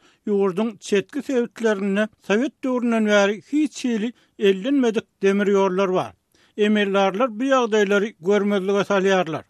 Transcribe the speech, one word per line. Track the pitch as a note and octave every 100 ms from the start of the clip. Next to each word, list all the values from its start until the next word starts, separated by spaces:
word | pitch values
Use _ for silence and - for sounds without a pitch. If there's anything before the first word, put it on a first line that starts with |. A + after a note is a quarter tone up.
| _ _ A3
ýurduň | G3+ G3 F3+ A#3 -
çetki | - G3+ - C#4+
sebitlerini | - B3+ A#3+ - A3 G3 G3 G3 G#3+ _ -
Sowet | G#3 C4+ _
döwründen | C4 B3 A#3 A3+ G#3+
bäri | G#3 G3+ G#3 -
hiç | D4 D4+ -
hili | B3 A3+ A#3 - _ -
ellenmedik | G3+ F#3+ A#3 C#4+ A#3+ A3 - -
demir | G3 G3+ G3+
ýollar | G3 G3 F#3 F#3+
bar. | F#3 A2+ - _ _ _ -
Emellarlar | G#3 G#3+ G3+ G3 G3 F#3 B3+
bu | G#3
ýagdaýlary | C4+ C4 A#3 G#3+ G3 G3+ G#3+ -
görmezlige | E3 G#3 G3+ G3+ F#3 G3+ G3+
salýarlar. | G3+ G3 F#3 E3 C#3